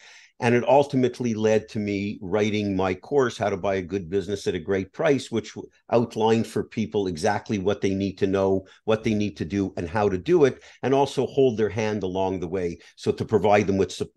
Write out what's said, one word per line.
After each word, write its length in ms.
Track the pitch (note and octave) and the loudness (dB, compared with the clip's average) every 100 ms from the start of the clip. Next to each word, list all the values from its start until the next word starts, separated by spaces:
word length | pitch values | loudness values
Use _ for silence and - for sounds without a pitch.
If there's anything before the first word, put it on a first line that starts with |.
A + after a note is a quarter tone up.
| - - - - | -20 -20 -20 -4
And 140 | B2 | 0
it 120 | A#2+ A#2 | 2 4
ultimately 640 | C3+ C#3+ C3+ B2 - B2 | 4 4 2 0 0 -4
led 340 | G#2+ A2 A2 A2 | 0 2 2 0
to 100 | A2 | -4
me 380 | G2+ G2+ G2+ A2 | -2 -2 -4 -6
writing 540 | F2 G#2 G#2+ G#2 G2+ F#2+ | -4 0 0 0 -2 0
my 180 | F#2+ | 0
course, 420 | F2+ - C#3+ B2 - | -2 -2 2 2 0
How 140 | G#2 | -2
to 60 | G2 | -2
Buy 180 | G2 | -2
a 80 | G2 | -2
Good 260 | F2 G2 D#2+ | -2 -6 -4
Business 380 | G2 F2+ G2 - | -4 -4 -4 -4
at 80 | |
a 60 | F2+ | -4
Great 320 | E2+ G2 F#2+ | -2 -2 -4
Price, 400 | - D#3+ C3+ - | -2 0 0 -2
which 200 | A2+ - | -6 -6
w-, 140 | - - _ - | -10 -16 _ 0
outlined 560 | A#2 A#2 A2+ A2 A2+ A2 | 2 2 2 2 2 2
for 160 | A2+ | -4
people 460 | F#2+ - G#2+ G#2 F#2+ | -4 -4 -2 -2 -2
exactly 500 | D#2 G#2 G#2 - G#2+ | -2 -2 -2 -2 -2
what 220 | F#2 G2 | -2 0
they 120 | G2 | -2
need 260 | G2 G2 F#2 | 0 -2 0
to 100 | G2 | 0
know, 360 | G2 F#2+ F#2+ - _ | 2 2 0 -4 _
what 180 | - A2 | -2 0
they 120 | A#2 | 0
need 220 | G#2 G#2 - | 0 -2 -6
to 60 | |
do, 300 | F2 G2+ F#2+ - | -4 -2 -2 -4
and 120 | E2+ | -4
how 200 | G#2+ G#2 | 0 0
to 80 | F#2+ | 0
do 280 | F2+ F3+ | 2 4
it, 180 | C3+ - - - | 4 2 -12 -8
and 100 | B2 | 0
also 320 | C3+ C#3 - A#2 | 2 2 -2 -2
hold 300 | - C3 A2 | 2 2 2
their 120 | G#2+ | -2
hand 360 | G2 G#2+ G#2+ | -2 -2 -2
along 340 | F#2 F#2 F#2+ F#2 | -2 -2 -2 -2
the 80 | F2 | -4
way. 320 | F#2+ F2 E2+ - | -4 -6 -8 -16
So 160 | - - | -6 -4
to 140 | - | -4
provide 420 | - G#2+ G2+ G#2 F#2+ | 0 2 4 4 4
them 120 | G2 | 2
with 120 | F2+ | 0
su-, 180 | - E2 | -4 -10